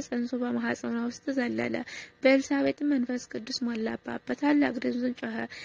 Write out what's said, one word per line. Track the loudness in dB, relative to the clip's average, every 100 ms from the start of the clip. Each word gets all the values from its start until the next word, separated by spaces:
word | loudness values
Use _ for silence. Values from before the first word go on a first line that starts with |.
ጽንሱ | 4 -2 -2 -2
በማኅፀኗ | 0 0 0 -2 -2 -2
ውስጥ | -2 -4 -4
ዘለለ። | -2 0 0 -2 -2 -6 -12 -16 _
በኤልሳቤጥም | 6 6 4 2 2 2 2
መንፈስ | 2 0 -4 -6
ቅዱስ | -8 -6 -4
ሞላባት፣ | -2 -2 -2 -4 -6 -6
በታላቅ | -6 0 4 4 4 0
ድምፅም | -2 -2 -2 -4
ጮኸ፣ | -6 -4 -6 -10